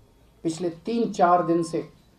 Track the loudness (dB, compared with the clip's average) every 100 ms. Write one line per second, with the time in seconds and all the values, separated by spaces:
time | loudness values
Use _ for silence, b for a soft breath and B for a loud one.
0 | _ _ _ _ -6 -4 -6 -6 -4 -2
1 | -2 2 4 4 2 0 -2 -6 -8 _
2 | _